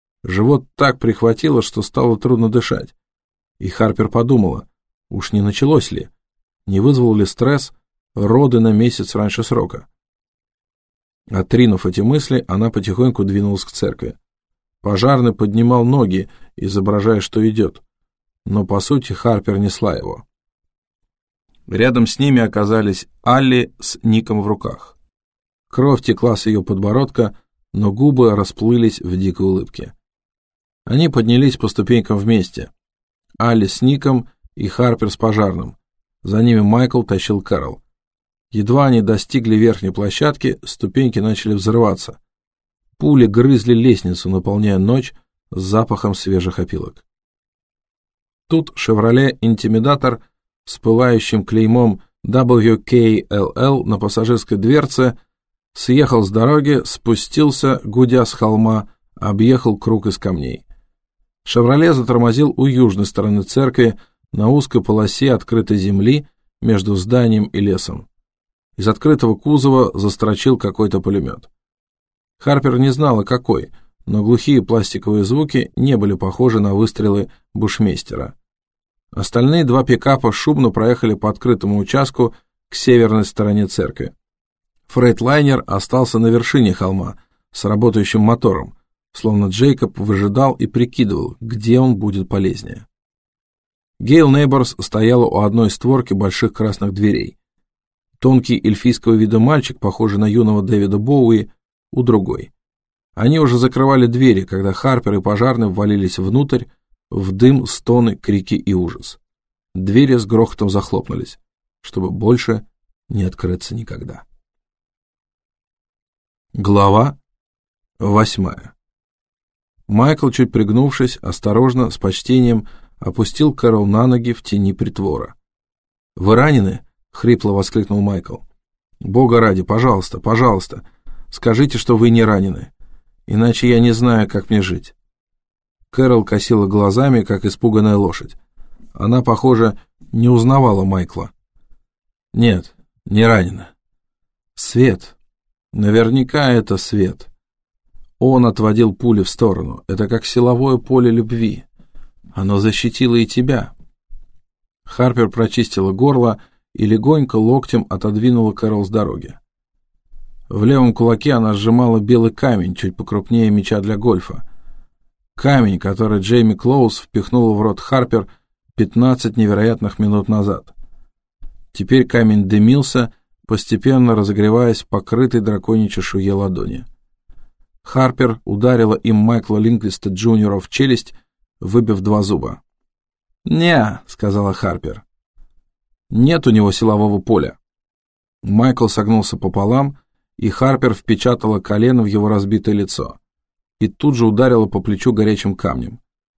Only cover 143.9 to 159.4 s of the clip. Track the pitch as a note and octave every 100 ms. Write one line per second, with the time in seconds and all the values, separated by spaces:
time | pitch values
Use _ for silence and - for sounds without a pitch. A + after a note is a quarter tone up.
143.9 | _ _ _ _ _ _ - - A#2+ B2+
144.9 | F#2 - _ _ _ _ _ _ G#2+ G#2
145.9 | A2 A2+ C3 B2+ D3+ C3+ A#2+ G2+ G2 -
146.9 | G#2 F#2+ - - - _ _ _ _ _
147.9 | - - - B2+ C3 A#2+ A2 A2 G#2+ A2+
148.9 | G2 A#2+ G#2 F#2 - A2+ F#2 E2 - -
149.9 | F#2+ G#2 A2+ - A#2+ B2 A#2+ C3+ B2+ -
150.9 | B2+ B2 A2+ A2 A#2 A2 - - _ _
151.9 | - - _ - - G2 G2+ A2 - A#2+
152.9 | - B2+ A#2 A2 - B2+ B2 - - -
153.9 | _ - - - - _ _ _ _ -
154.9 | - B2+ A#2 G#2+ A#2 A2+ - A2 - F#2+
155.9 | F#2+ C3+ C3+ A#2+ G#2 _ _ _ - G#2
156.9 | A2 B2 D#3 C3 A2 A2 C3 - A#2 -
157.9 | F#2+ G#2+ G#2 A#2+ A#2+ G#2+ G2 A2 G#2 G2
158.9 | A2 F2 - - -